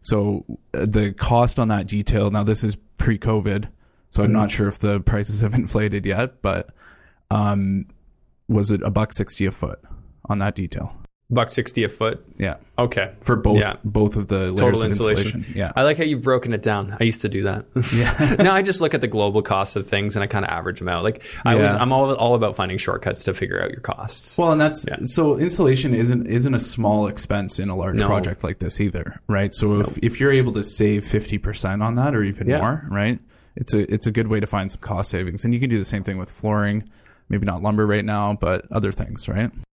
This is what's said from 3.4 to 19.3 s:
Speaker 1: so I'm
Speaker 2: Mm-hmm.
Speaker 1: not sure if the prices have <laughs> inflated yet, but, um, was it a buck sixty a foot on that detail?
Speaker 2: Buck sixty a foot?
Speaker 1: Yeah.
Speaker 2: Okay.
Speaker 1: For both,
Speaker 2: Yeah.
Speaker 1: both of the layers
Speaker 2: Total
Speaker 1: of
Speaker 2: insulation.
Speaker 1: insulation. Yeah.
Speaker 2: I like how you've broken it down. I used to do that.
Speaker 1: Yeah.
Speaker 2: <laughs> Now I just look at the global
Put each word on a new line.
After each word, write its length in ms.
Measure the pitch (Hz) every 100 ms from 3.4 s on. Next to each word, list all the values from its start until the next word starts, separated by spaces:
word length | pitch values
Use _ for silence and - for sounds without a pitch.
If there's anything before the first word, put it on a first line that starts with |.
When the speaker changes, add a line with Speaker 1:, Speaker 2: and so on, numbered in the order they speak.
| 101 101 107 - _ _ _
Speaker 1:
so 140 | -
I'm 60 | 104
Speaker 2:
Mm-hmm. 60 | 107
Speaker 1:
not 140 | 104
sure 160 | - 101
if 140 | -
the 180 | 104 101
prices 440 | 92 107 101 104
have 120 | 110
<laughs> 80 | 123
inflated 440 | - 110 104 101 95
yet, 360 | 95 127 -
but, 280 | 98 90 - - - - _ _ _
um, 560 | 107 104 101 98 98 - - _ _ _ _ _
was 220 | 110 104
it 120 | 101
a 80 | 104
buck 220 | 98 107
sixty 340 | - 104 - 95
a 40 |
foot 280 | - - - - - - - -
on 100 | 101
that 160 | 98
detail? 380 | - 90 - - - - _ _
Speaker 2:
Buck 200 | 120 113
sixty 340 | - 117 -
a 60 | 104
foot? 340 | - 110 - - -
Speaker 1:
Yeah. 160 | 98 78 - -
Speaker 2:
Okay. 340 | 120 - 95 -
Speaker 1:
For 160 | - 113
both, 220 | - 107
Speaker 2:
Yeah. 140 | 104 -
Speaker 1:
both 320 | 107 107 104 107
of 120 | 98
the 160 | 98 92
layers 80 |
Speaker 2:
Total 260 | 92 101 98
Speaker 1:
of 60 | 110
Speaker 2:
insulation. 400 | 101 107 104 101 98
Speaker 1:
insulation. 120 | 101
Yeah. 180 | 98 95 -
Speaker 2:
I 60 |
like 160 | 139 156
how 60 |
you've 180 | 160 139
broken 320 | 120 127 120
it 80 | 110
down. 340 | 104 104 98 107
I 60 |
used 160 | 117 110
to 80 | 107
do 140 | 101
that. 240 | 98 101 - 127 123
Speaker 1:
Yeah. 420 | 113 120 - - -
Speaker 2:
<laughs> 60 |
Now 120 | 185
I 80 | 190
just 180 | 196 185
look 140 | 160
at 80 | 151
the 60 | 120
global 340 | 107 104